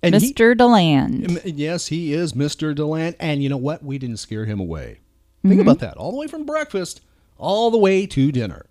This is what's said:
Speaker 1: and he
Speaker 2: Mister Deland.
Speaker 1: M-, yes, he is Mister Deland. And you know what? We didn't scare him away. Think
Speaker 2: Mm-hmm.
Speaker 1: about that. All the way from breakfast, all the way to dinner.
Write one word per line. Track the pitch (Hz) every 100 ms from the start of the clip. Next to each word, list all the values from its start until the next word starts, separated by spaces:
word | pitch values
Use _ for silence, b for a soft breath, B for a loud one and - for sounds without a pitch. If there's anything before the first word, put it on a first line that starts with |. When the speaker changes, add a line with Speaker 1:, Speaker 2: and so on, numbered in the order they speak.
Speaker 1:
and | 175 180
he |
Speaker 2:
Mister | 247 285 226 240
Deland. | 240 226 170 143 - - - 170 196
Speaker 1:
M-, | 147
yes, | 151 175 -
he | 156 165
is | 147 170 123
Mister | 143 - 160
Deland. | 147 151 156 165 170
And | 165 147
you | 139
know | 139
what? | 131 160
We | 143 139
didn't | 127 110
scare | - 107 107
him | 104
away. | 90 80 62 52 _ _ _ _
Think | 190 190
Speaker 2:
Mm-hmm. |
Speaker 1:
about | - 247
that. | - -
All | 120
the | 247
way | 302
from | 320 302
breakfast, | 311 302 196 175 - _ _ _ _
all | 143 202 233
the | 226
way | 196 190 196
to | - 135
dinner. | 131 110 85 -